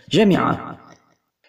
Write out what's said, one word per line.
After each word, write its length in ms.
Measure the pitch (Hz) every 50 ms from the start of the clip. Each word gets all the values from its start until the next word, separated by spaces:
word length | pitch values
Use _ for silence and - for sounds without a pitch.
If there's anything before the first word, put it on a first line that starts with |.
| _ -
جميعاً". 680 | 143 180 220 196 165 127 120 123 - - - - - - - - - _ _ _ _ _ _ _ _ _ _